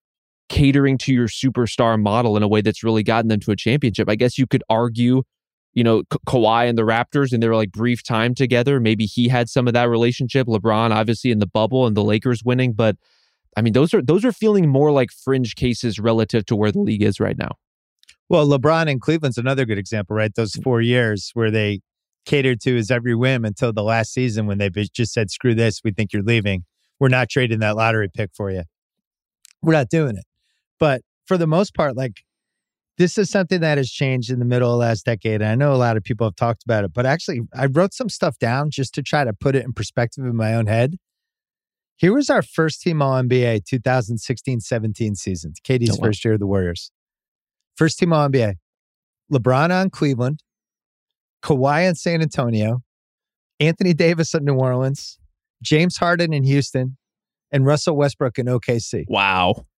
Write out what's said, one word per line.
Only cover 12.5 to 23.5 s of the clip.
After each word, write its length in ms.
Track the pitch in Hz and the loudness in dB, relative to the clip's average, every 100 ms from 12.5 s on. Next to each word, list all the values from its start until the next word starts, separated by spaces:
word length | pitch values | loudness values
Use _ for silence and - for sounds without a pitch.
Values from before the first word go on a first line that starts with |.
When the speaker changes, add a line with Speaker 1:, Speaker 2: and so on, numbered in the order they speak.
| 123 127 | 0 0
Speaker 1:
But, 240 | 110 110 95 _ _ _ _ _ - | 2 0 0 _ _ _ _ _ -2
I 40 | |
mean, 120 | 117 | 2
those 180 | 107 160 | 4 4
are, 80 | 214 | 2
those 240 | 131 180 | 2 2
are 80 | 240 | 2
feeling 380 | - 214 202 160 | 0 2 2 4
more 200 | 135 151 | 4 4
like 200 | 143 123 | 2 0
fringe 420 | - - 135 117 | -4 -2 -2 -2
cases 440 | - 127 113 120 107 | -2 -2 -2 -4 -2
relative 480 | 110 113 110 117 - | 0 2 0 -2 -2
to 100 | 104 | 0
where 160 | 104 | 0
the 80 | 196 | 0
league 220 | 196 107 | -2 0
is 180 | 104 101 | 0 0
right 160 | 101 104 | -2 -2
now. 200 | - - _ _ _ _ _ _ - | -6 -10 _ _ _ _ _ _ 0
Speaker 2:
Well, 160 | 170 147 | 2 4
LeBron 440 | 139 143 165 160 | 2 2 2 0
in 100 | 131 | -2
Cleveland's 360 | - 160 147 120 | -2 0 -2 -2
another 300 | 127 135 120 | -2 -2 -2
good 120 | 104 | -4
example, 380 | 95 110 98 107 | -4 -6 -4 -2
right? 180 | 107 | -2
Those 200 | 107 107 | -2 -4
four 260 | - 135 117 | -4 -2 0
years 500 | 117 123 117 101 - | 2 2 2 -2 -6
where 160 | 117 110 | -2 0
they 300 | 107 104 101 - _ _ _ | 0 0 -4 -8 _ _ _
catered 360 | - 147 131 123 | -2 0 2 0
to 120 | 131 | 0
his 160 | 123 104 | 0 0
every 240 | 120 120 | -2 0
whim 300 | 117 131 131 | 0 0 0
until 280 | 110 | -2